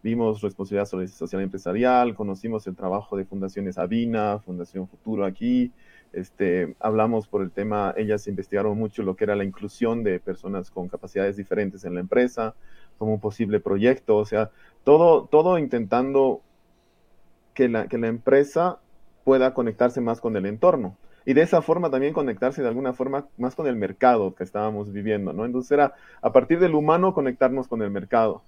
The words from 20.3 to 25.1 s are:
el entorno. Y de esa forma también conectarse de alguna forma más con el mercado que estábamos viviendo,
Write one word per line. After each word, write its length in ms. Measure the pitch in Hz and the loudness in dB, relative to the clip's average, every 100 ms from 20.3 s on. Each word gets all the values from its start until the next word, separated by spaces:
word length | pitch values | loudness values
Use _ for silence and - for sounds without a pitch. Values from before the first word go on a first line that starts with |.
| 104 | -2
el 100 | 98 | -4
entorno. 500 | 107 175 160 95 - - _ - | 2 4 4 -4 -10 -20 _ 2
Y 80 | |
de 80 | 135 | 4
esa 180 | 160 175 | 6 2
forma 300 | 151 165 170 | 2 0 0
también 240 | 131 139 | 0 -2
conectarse 480 | 156 139 104 127 143 | -2 -4 -2 -2 -2
de 60 | 127 | -4
alguna 260 | 117 135 | -2 -4
forma 320 | 127 131 139 143 - | -4 -4 -4 -8 -8
más 180 | 123 | -6
con 120 | 131 151 | -4 -4
el 100 | 117 | -2
mercado 580 | 98 95 127 120 95 | -4 2 4 4 0
que 100 | - | -4
estábamos 460 | 92 104 107 104 104 | -8 -4 -4 -4 -8
viviendo, 440 | 101 104 | -8 -2